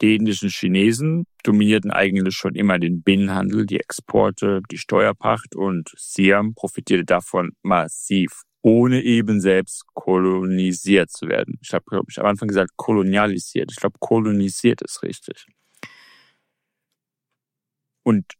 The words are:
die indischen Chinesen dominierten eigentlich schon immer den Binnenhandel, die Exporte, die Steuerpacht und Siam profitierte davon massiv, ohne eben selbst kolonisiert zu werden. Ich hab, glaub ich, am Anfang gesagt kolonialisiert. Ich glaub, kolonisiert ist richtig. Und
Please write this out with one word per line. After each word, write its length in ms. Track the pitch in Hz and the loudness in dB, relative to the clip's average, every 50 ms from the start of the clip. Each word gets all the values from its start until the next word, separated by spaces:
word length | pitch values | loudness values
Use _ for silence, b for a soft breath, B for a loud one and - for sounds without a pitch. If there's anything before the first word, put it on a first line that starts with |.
die 140 | - 107 110 | 2 4 4
indischen 340 | 104 110 110 101 - - 98 | 4 2 0 -2 -2 -4 -6
Chinesen 760 | - - - 92 90 95 98 110 113 117 147 156 160 170 170 - _ _ - | -4 -4 -2 0 2 2 2 2 2 0 0 -2 -2 -2 -4 -6 _ _ -2
dominierten 480 | - 107 104 104 104 107 107 95 104 | 2 2 4 4 4 4 2 0 0
eigentlich 440 | - - 98 98 92 98 92 95 92 | 0 0 0 0 0 0 0 -2 -2
schon 200 | - - 95 - | -4 -4 -4 -2
immer 240 | - 101 101 92 90 | 0 0 2 2 2
den 220 | 87 82 87 85 80 | 0 0 -2 0 2
Binnenhandel, 600 | - 98 98 101 95 95 95 92 95 101 110 110 | 2 2 4 2 0 0 -2 -2 -2 0 -2 -2
die 140 | 101 98 - | -2 -2 -4
Exporte, 840 | - - - - - - - 107 104 101 92 - - 101 101 95 95 - | -6 -6 -12 -14 -10 -2 0 2 2 2 0 -2 -2 -2 -2 -2 -4 -8
die 60 | - - | -12 -14
Steuerpacht 760 | - - - 98 104 104 101 - - 113 110 113 - - - | -6 -2 0 2 2 2 0 -2 -2 -2 -2 -2 -4 -8 -8
und 360 | - 95 98 92 87 80 - - - | -4 -4 -2 -2 -4 -6 -8 -12 -20
Siam 560 | - - - - 95 95 98 101 104 110 110 | -18 -10 -4 0 2 4 4 2 2 -2 -4
profitierte 520 | - - 95 - - - - 101 90 85 | -6 -10 -10 -10 -8 -4 -2 0 0 0
davon 460 | - 90 90 - - - 90 87 85 - _ | 0 0 -2 -2 -2 -4 -4 -4 -4 -6 _
massiv, 840 | - 95 92 87 80 80 - - - - 101 95 92 - - - - _ _ _ | -4 -2 0 0 -2 -2 -6 -12 -8 -4 -2 0 0 -2 -4 -10 -20 _ _ _
ohne 420 | - 113 113 117 120 127 127 127 - | 2 4 4 6 4 4 2 2 2
eben 380 | 123 120 117 110 104 110 104 | 2 2 2 2 0 0 0
selbst 440 | 90 98 95 95 95 - - - - _ _ | 2 4 2 2 2 -2 -6 -16 -18 _ _
kolonisiert 1160 | - - - 92 92 92 92 92 92 92 92 92 92 92 92 90 87 - 95 98 92 87 - | -8 -2 0 2 2 2 2 0 0 0 -2 0 0 0 0 -2 -2 0 2 4 4 4 2
zu 160 | - - - 78 | -2 -8 -6 -4
werden. 300 | - - - - - - | -2 -2 -2 -4 -8 -14
Ich 120 | - - - | -10 -6 -6
hab, 120 | 87 - | -6 -6
glaub 200 | - 107 95 - - | -4 -4 -6 -6 -6
ich, 100 | - - | -6 -2
am 80 | - 104 | -2 0
Anfang 200 | 101 98 - 107 | 0 -2 -2 -2
gesagt 240 | 101 98 92 - - - | 0 0 0 -2 -4 -6
kolonialisiert. 920 | - - 113 104 95 95 95 101 104 104 98 87 - - - - - - | -4 0 0 2 2 2 2 2 2 0 -2 -4 -6 -6 -6 -6 -6 -6
Ich 60 | - - | -6 -4
glaub, 220 | - 101 - _ | -4 -4 -4 _
kolonisiert 840 | - - 117 113 110 110 104 101 98 98 92 - - 120 117 - | -4 0 0 2 2 2 0 0 0 -2 -2 0 0 0 0 0
ist 200 | - - - - - | -4 -12 -12 -10 -10
richtig. 420 | - - - - - - - - _ _ _ _ B B B B B B B B B B B B B B B B B B _ _ _ _ _ _ _ _ _ _ _ _ _ _ _ _ _ _ _ _ _ _ _ _ _ _ _ _ _ - | -10 -10 -12 -14 -18 -18 -18 -20 _ _ _ _ B B B B B B B B B B B B B B B B B B _ _ _ _ _ _ _ _ _ _ _ _ _ _ _ _ _ _ _ _ _ _ _ _ _ _ _ _ _ -2
Und 300 | 117 113 101 90 - - _ | 0 0 0 0 -4 -10 _